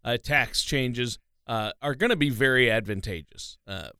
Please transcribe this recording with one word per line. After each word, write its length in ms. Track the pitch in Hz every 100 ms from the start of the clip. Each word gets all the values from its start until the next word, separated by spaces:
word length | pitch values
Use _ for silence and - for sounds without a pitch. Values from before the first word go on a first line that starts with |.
uh, 140 | 117 120
tax 460 | - 143 117 -
changes, 560 | - 143 127 120 120 107 _ _ -
uh, 220 | 113 107 -
are 140 | 147
gonna 220 | 131 233 196
be 140 | 147
very 380 | 113 135 127 120
advantageous, 920 | 110 104 98 - 85 78 - - - -
uh, 220 | 95 73 -